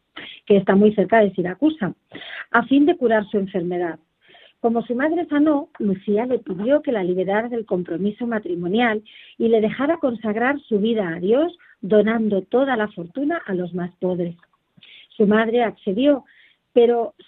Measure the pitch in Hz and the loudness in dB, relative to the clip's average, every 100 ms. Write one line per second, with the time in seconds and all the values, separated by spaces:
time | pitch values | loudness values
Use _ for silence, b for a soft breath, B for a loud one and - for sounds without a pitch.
0 | _ B B B - 202 190 196 214 214 | _ B B B 2 2 4 4 4 4
1 | 185 226 202 196 175 180 311 311 170 - | 2 4 4 0 -6 -2 -2 0 -6 -6
2 | _ B B B B 240 240 277 285 349 | _ B B B B -2 2 4 4 2
3 | 240 220 202 208 190 190 175 175 175 160 | 2 0 0 -4 -2 -4 -4 -4 -6 -8
4 | _ _ b b b _ 233 233 226 240 | _ _ b b b _ -2 -2 -4 -2
5 | 302 320 330 294 302 285 302 - 214 185 | -2 -2 -2 2 2 0 -4 -4 -2 -2
6 | - 208 247 247 - 180 220 294 294 220 | 0 -2 0 -4 -4 -6 0 0 0 -2
7 | 180 185 180 208 240 233 214 185 180 165 | -2 -2 -2 -2 -2 -6 -4 -6 -4 -4
8 | 202 208 240 220 196 175 175 214 247 214 | -4 -4 -6 -6 -6 -6 -2 0 0 -2
9 | B B B - 233 226 214 214 277 330 | B B B -4 0 2 0 -2 -2 -2
10 | 277 233 214 214 247 285 - 208 220 220 | -4 -4 -4 -2 -2 -4 -4 -2 0 -2
11 | 180 165 180 247 349 - b b 190 208 | -4 -4 0 0 0 -6 b b 2 2
12 | 208 233 220 196 185 240 269 240 208 185 | 4 0 0 -2 0 0 0 -2 -4 -8
13 | 170 - 285 339 - 180 180 175 175 - | -12 -6 -4 -4 -4 -6 -4 -8 -8 -6
14 | 185 180 170 170 _ _ _ _ B B | -4 -4 -6 -8 _ _ _ _ B B
15 | B - 208 214 226 240 226 - 214 196 | B 2 4 4 2 0 -2 -4 -4 2
16 | 277 277 b b b b _ 247 233 233 | 2 2 b b b b _ 4 4 4
17 | 233 - | -2 -10